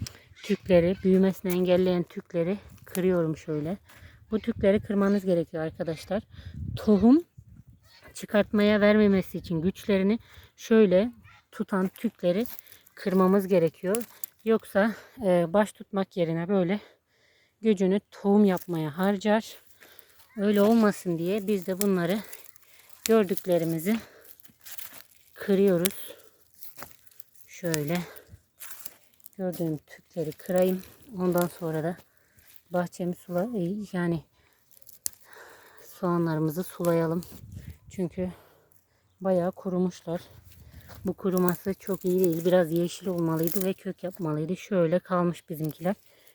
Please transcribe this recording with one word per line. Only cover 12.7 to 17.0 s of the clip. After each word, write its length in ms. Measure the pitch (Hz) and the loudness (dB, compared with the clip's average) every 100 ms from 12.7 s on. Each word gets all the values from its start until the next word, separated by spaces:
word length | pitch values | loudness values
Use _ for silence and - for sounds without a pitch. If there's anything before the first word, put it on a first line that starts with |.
| - _ - | -20 _ -10
kırmamız 520 | 202 185 185 196 190 | 0 4 4 4 2
gerekiyor. 560 | 190 165 - 185 220 226 - - _ 220 | 2 2 -2 -2 -2 -4 -14 -20 _ -2
Yoksa, 500 | 220 - 202 214 196 - - 180 | -2 0 0 0 -2 -12 -4 0
e, 200 | 180 170 | 2 2
baş 180 | 196 208 | 2 0
tutmak 460 | - 220 190 190 - | -4 -8 -6 -4 -2
yerine 300 | 165 165 170 | -2 -2 0
böyle 320 | 202 175 208 - _ | 0 0 -2 -8 _